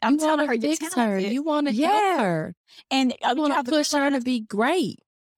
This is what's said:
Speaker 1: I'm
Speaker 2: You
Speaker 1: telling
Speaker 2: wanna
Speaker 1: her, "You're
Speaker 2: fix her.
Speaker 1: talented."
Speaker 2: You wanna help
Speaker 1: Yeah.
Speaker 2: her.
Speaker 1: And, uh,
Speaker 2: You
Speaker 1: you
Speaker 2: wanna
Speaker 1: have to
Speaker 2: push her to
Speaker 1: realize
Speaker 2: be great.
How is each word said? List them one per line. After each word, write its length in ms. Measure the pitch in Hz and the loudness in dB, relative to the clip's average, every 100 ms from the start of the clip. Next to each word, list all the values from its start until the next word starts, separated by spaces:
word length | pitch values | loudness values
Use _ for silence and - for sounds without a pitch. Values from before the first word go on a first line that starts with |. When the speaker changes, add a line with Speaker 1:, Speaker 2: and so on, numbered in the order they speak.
Speaker 1:
I'm 120 | 226 | 0
Speaker 2:
You 40 | 294 | 2
Speaker 1:
telling 200 | 311 302 | 2 2
Speaker 2:
wanna 80 | 294 | 0
Speaker 1:
her, 60 | |
"You're 180 | 233 294 311 | 0 0 -2
Speaker 2:
fix 80 | 320 | -2
her. 40 | |
Speaker 1:
talented." 420 | 262 226 196 202 | -2 0 0 -2
Speaker 2:
You 100 | 247 | -2
wanna 260 | 311 302 285 | -2 0 0
help 220 | 220 320 | 0 2
Speaker 1:
Yeah. 260 | 427 392 330 | 2 2 2
Speaker 2:
her. 360 | 202 160 180 - _ - - | 0 -2 -4 -10 _ -20 -4
Speaker 1:
And, 220 | 269 254 | 0 0
uh, 160 | - - | 0 -2
Speaker 2:
You 80 | 254 | 0
Speaker 1:
you 60 | |
Speaker 2:
wanna 120 | 302 | 0
Speaker 1:
have 120 | 277 262 | 0 0
to 40 | |
Speaker 2:
push 220 | 311 294 | 0 0
her 60 | 294 | 0
to 60 | 277 | 0
Speaker 1:
realize 180 | 277 | 0
Speaker 2:
be 160 | 240 247 | 0 -4
great. 580 | 220 202 247 359 214 - _ _ _ | -4 -2 0 0 -2 -6 _ _ _